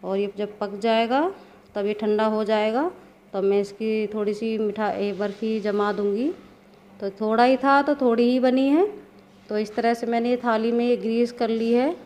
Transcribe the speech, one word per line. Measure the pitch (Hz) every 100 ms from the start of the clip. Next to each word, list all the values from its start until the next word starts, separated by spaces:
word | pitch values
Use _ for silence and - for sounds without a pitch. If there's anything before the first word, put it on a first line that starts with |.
और | 185 196
ये | 202 196
जब | 202 -
पक | 208 202
जाएगा, | 226 226 226 262 339 392 - - - 208
तब | 202
ये |
ठंडा | 214 214 214 220
हो | 214
जाएगा, | 214 214 214 226 330 - - - _
तब | 196
मैं | 196 202
इसकी | 202 - 220 220 208
थोड़ी | 214 208
सी | 208 226 220
मिठा-, | 214 208 214
ए, | 190 202
बर्फ़ी | 185 208 202 220 220
जमा | 208 202 208
दूँगी। | 202 202 202 277 381 - - - - - -
तो | 196
थोड़ा | 196 214 226
ही | 247 262
था | 269 277
तो | 285 285
थोड़ी | 254 233 240
ही | 254
बनी | 254 254 269
है। | 294 415 - - - - - -
तो | 214
इस | 214 220
तरह | 226
से | 233 233
मैंने | 233 240
ये | 247
थाली | 247 220 226
में | 240 240
ये | 240
ग्रीस | 208 226 240
कर | 240 233
ली | 226 226
है | 240 269 359